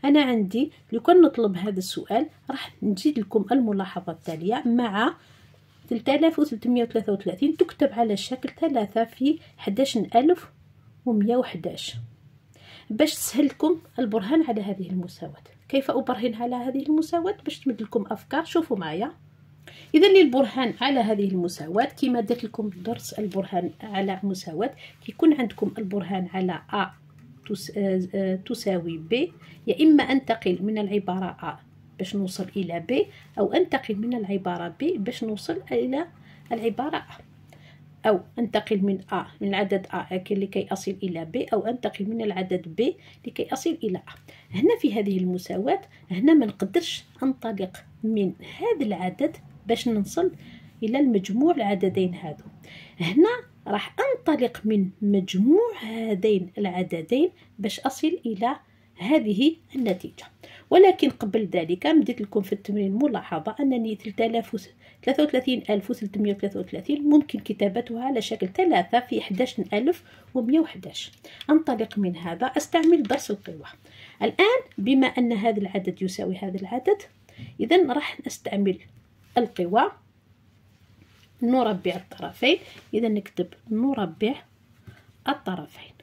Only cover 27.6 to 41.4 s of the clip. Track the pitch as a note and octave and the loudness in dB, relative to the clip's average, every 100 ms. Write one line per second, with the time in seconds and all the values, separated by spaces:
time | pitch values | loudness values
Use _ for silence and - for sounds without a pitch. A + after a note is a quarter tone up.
27.6 | - - G3 F#3 F3+ G3 F#3+ F#3+ - A#3 | -8 -4 0 0 -2 -2 -2 -4 -6 -6
28.6 | G3+ F#3+ E3 E3 D#3+ A#3+ F4 - - - | -2 -2 -4 -8 -2 -2 -2 -6 -20 -14
29.6 | - - D#4 D4 B3+ C4 - A3+ - F3 | -4 4 8 8 6 0 0 -2 0 -2
30.6 | G3 G#3+ G3+ G#3 G3 F#3 F#3 F3 E3 - | -2 -2 0 -2 -2 -4 -4 -8 -12 -12
31.6 | - - - - F#3 G3+ F#3+ - F#3 G#3 | -18 -20 -20 -12 -6 -4 -4 -6 -8 -6
32.6 | F3 E3+ E3 B3+ G#4 - - - G3+ E4 | -4 -6 -2 0 0 -6 -16 -2 0 2
33.6 | F4 C4+ - G3+ A3+ B3 G3 G3 F#3+ F3 | 2 0 -4 -6 -4 -4 -4 -4 -4 -6
34.6 | E3+ D#3+ D4 F4+ G3 A#3+ A3+ G#3+ - E4 | -8 -4 -4 -2 -6 -6 -6 -6 -6 -8
35.6 | - B3 B3+ C4+ E4+ - - - - A#3 | -2 -2 0 -2 -6 -10 -20 -20 -8 -4
36.6 | A3+ A3 C#4 D#4+ - - - - - - | -2 -2 -4 -6 -10 -20 -20 -20 -20 -20
37.6 | - - - - A3+ G3 - - A#3 G#3+ | -20 -20 -20 -4 0 0 0 -6 -2 -2
38.6 | - G#3 G3 F#3+ - F#3 - - G3+ G3 | 0 0 0 -2 -4 -6 -6 -6 -4 -2
39.6 | G3+ G3 F#3+ F#3 - F#3 F3+ G3 G3 G3 | 0 -2 -2 -10 -6 -8 -4 -4 -2 -6
40.6 | - F#3+ - F#3+ F#3+ E3 D#3+ A#3 | -6 -6 -6 -6 -6 -6 -6 -6